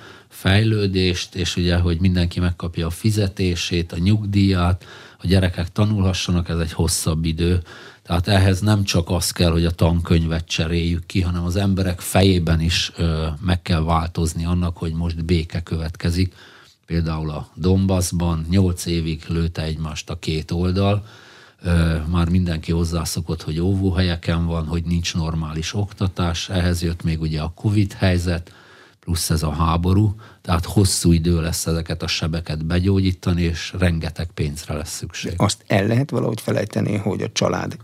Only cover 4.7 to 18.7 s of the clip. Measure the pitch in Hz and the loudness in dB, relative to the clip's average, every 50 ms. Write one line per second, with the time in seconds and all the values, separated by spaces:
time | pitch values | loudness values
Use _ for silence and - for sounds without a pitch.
4.7 | 90 - - - - - - - - - - 85 95 92 92 87 - 87 87 - | 0 0 -4 -18 -20 -20 -20 -20 -18 -6 0 2 4 4 4 2 0 -2 -6 -4
5.7 | - - 107 107 107 98 92 92 87 - - - 87 87 85 - 82 85 82 80 | 0 0 0 2 2 2 2 2 0 -2 -2 0 0 0 0 0 -2 -2 -2 -4
6.7 | - - 85 80 - - - 85 80 78 80 80 80 82 85 87 92 87 - - | -2 0 0 0 0 0 -2 -2 0 0 0 -2 0 0 2 2 2 0 0 -4
7.7 | - - - - - _ _ - 87 87 87 - 101 95 95 98 92 90 98 107 | -16 -20 -20 -20 -20 _ _ -2 -2 -2 0 2 4 4 4 4 4 2 2 2
8.7 | 107 101 98 - - 87 82 - 92 85 - - - - 90 85 82 85 85 85 | 2 2 2 2 0 0 0 2 -2 -2 -2 -2 0 2 2 4 4 4 2 2
9.7 | 87 - 85 82 85 85 87 - 87 82 82 80 82 80 80 - - - 82 80 | 2 2 2 4 4 2 2 2 2 2 2 2 -2 -4 -4 -4 -4 -4 -2 0
10.7 | 85 85 82 85 85 82 - - - 98 87 87 90 87 85 87 87 101 101 98 | 0 0 0 0 -2 -2 -4 -4 -2 -2 0 0 -2 -2 -2 0 0 0 2 2
11.7 | 95 92 92 90 90 - - - - 95 98 98 92 87 80 82 82 78 82 85 | 2 0 0 -2 -2 -4 -6 0 4 6 6 6 6 4 4 2 2 2 2 2
12.7 | 90 - - - - - 85 82 80 80 80 80 76 71 87 90 90 85 - - | 0 0 -2 -4 -4 -2 0 0 0 0 -2 -4 -4 -4 0 0 0 0 0 0
13.7 | 90 78 78 82 82 80 82 85 - 85 82 78 82 85 85 87 87 90 87 85 | 0 0 2 2 2 2 0 -2 -2 -2 -2 -2 -2 -2 -2 0 0 0 0 -2
14.7 | 82 - 87 82 80 82 85 87 82 85 80 85 90 82 80 - - 92 87 - | -4 -4 -6 -4 -4 -2 -4 -4 -4 -4 0 0 0 0 0 -2 -6 -8 -6 -4
15.7 | 82 80 82 80 - - - 87 85 92 95 87 - - - - - - - - | -4 -4 -4 -6 -6 -2 -2 0 2 2 0 -2 -2 -12 -20 -20 -20 -20 -20 -20
16.7 | _ _ _ - 82 85 80 82 80 78 78 78 76 71 - - - 82 80 92 | _ _ _ -4 -2 0 0 0 -2 -2 -4 -4 -6 -8 -10 -12 -8 -2 2 2
17.7 | 95 95 98 95 95 90 87 - 87 85 90 87 82 80 80 80 92 98 92 90 | 4 4 4 2 2 2 0 0 0 0 0 0 0 -2 -2 0 2 4 4 2